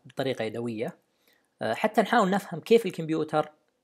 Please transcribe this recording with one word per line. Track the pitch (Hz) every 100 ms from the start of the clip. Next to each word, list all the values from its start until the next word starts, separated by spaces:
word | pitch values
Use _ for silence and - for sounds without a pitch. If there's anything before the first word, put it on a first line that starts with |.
| 127
بطريقة | - 131 120 110
يدوية، | 113 120 107 139 - _ _ _ _ _ -
آه، | 113
حتى | 113 - -
نحاول | 196 240 185
نفهم | 196 - 160
كيف | - 214 185
الكمبيوتر، | - 160 160 156 156 151 _ _ _